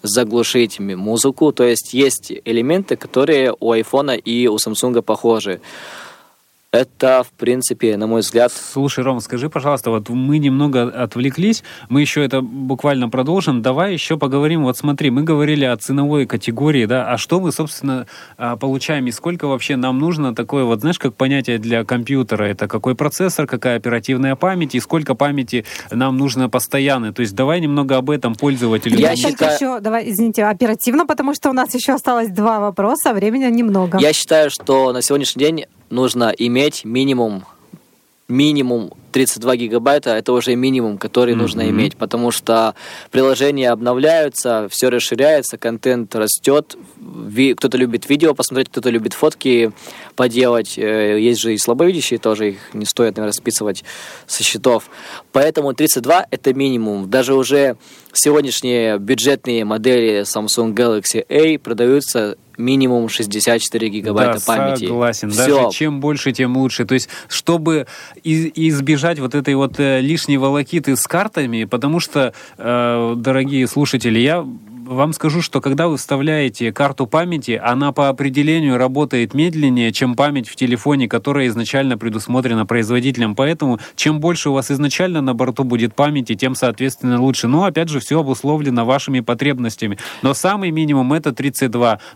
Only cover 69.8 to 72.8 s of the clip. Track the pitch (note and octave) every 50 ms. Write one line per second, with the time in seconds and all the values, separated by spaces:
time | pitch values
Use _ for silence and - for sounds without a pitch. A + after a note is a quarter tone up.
69.8 | C#3+ C#3 C3+ C3 C3 C#3+ E3+ D#3 - - C#3 C3+ C3+ C3+ C#3 D3 C#3 - E3+ D#3
70.8 | C3+ C#3+ C3 - - - - F3 G#3 G#3+ - E3 C3+ A#2+ A#2 A2+ A2 G2+ B2 A#2
71.8 | C3+ C#3+ E3 F3 - - - D3 C3 A#2 - - - - - - - A#2 B2 A#2+